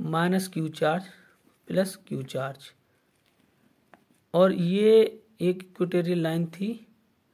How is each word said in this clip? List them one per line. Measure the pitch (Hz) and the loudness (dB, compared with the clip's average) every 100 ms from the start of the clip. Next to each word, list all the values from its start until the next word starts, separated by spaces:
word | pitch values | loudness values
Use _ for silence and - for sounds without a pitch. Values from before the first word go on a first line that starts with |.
माइनस | 156 160 175 185 185 | -4 0 2 0 -2
क्यू | 165 156 | -6 -6
चार्ज | 156 156 170 185 - _ _ _ _ - | -2 0 0 -6 -18 _ _ _ _ -6
प्लस | 170 190 - - | -2 -2 -6 -10
क्यू | 143 | -10
चार्ज, | 135 131 135 139 - _ _ _ _ _ _ _ _ _ _ _ _ - _ _ _ | -8 -8 -8 -12 -20 _ _ _ _ _ _ _ _ _ _ _ _ -20 _ _ _
और | 170 190 | 4 4
ये | 190 170 196 214 220 220 - _ _ | 4 0 2 6 6 4 0 _ _
एक | 175 185 | -2 -2
इक्वेटोरियल | - - 175 180 170 175 | -8 -6 -2 0 0 -2
लाइन | 160 165 165 | -2 -2 -4
थी | - 196 233 - _ _ _ _ | -4 -8 -8 -14 _ _ _ _